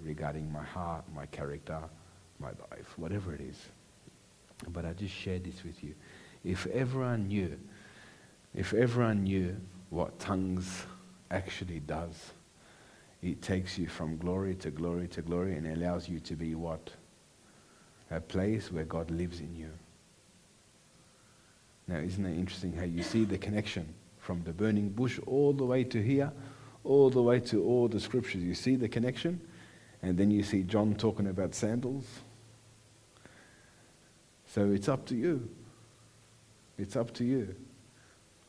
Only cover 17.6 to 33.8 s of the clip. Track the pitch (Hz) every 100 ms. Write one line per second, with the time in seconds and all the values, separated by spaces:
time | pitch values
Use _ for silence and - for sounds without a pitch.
17.6 | - - - - - 80 - 95 101 110
18.6 | - 85 80 85 82 82 87 85 80 82
19.6 | 80 80 - - - - - - - -
20.6 | - - - - - - - - - -
21.6 | - - - 82 87 95 92 80 90 -
22.6 | 92 82 87 85 85 113 107 95 95 104
23.6 | 101 98 80 - - - - 87 85 82
24.6 | 107 104 104 101 127 127 - 135 143 139
25.6 | 127 127 127 117 107 139 139 - - -
26.6 | - - - 139 135 123 120 123 120 110
27.6 | 92 123 117 107 - 127 - 95 87 90
28.6 | 127 131 110 117 123 123 170 175 - -
29.6 | - - - - 90 90 104 104 104 101
30.6 | 90 104 107 104 113 98 101 92 90 -
31.6 | 107 120 123 139 117 - - - - -
32.6 | - - - - - - - - - -
33.6 | - -